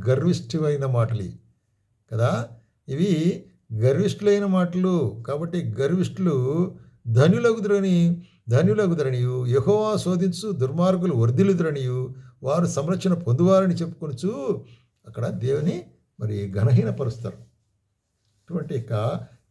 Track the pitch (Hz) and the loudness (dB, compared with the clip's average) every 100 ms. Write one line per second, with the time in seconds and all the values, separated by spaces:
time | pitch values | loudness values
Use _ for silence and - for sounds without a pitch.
0 | 101 131 170 175 - 165 151 147 135 123 | 0 2 2 0 -2 -4 -2 -2 0 0
1 | 113 110 92 - _ _ _ _ _ _ | 0 -2 -6 -12 _ _ _ _ _ _
2 | _ 113 120 196 - - _ _ - 135 | _ -2 0 0 -6 -14 _ _ -10 -2
3 | 196 160 165 - - _ - 110 120 139 | 0 2 0 -2 -8 _ -10 0 2 2
4 | 202 - 208 202 202 185 180 175 185 180 | 0 0 0 2 2 0 0 0 0 0
5 | 123 113 117 143 170 180 123 107 139 180 | -2 -4 -8 -6 -4 -4 -4 -2 0 0
6 | 170 - 180 139 127 156 180 - - _ | -2 -2 0 0 0 0 -2 -4 -20 _
7 | - 113 151 226 240 226 202 202 196 175 | 0 4 6 6 2 0 0 0 2 4
8 | 170 170 - _ - 120 180 214 196 165 | 2 0 -6 _ 0 2 4 4 2 0
9 | 135 127 123 127 123 131 135 208 214 208 | 0 0 -2 -2 0 2 2 2 2 -2
10 | 175 180 190 180 214 175 131 156 175 180 | 0 0 0 -2 -6 -4 -2 0 0 2
11 | 180 127 117 131 196 180 165 143 127 127 | 0 0 2 2 2 2 0 -2 -4 -4
12 | 127 - - _ 131 156 170 - 151 185 | -6 -10 -20 _ -4 0 0 -2 -2 -2
13 | 190 170 143 120 175 190 190 170 170 - | 0 0 0 2 6 6 4 0 -4 -8
14 | 156 123 185 262 269 147 - - _ _ | -10 -6 -6 -4 -4 -6 -8 -20 _ _
15 | - - 113 - 120 143 151 349 - _ | -16 -8 -6 -4 -2 -2 -2 -4 -8 _
16 | _ - 113 104 101 95 120 139 220 190 | _ -8 -6 -4 -4 0 4 4 2 -2
17 | 123 - 101 - - _ _ _ _ _ | -6 -6 -10 -12 -20 _ _ _ _ _
18 | _ _ _ _ - 165 - 131 113 110 | _ _ _ _ -10 -8 -6 -8 -4 -4
19 | 113 170 - - _ | -4 -6 -10 -20 _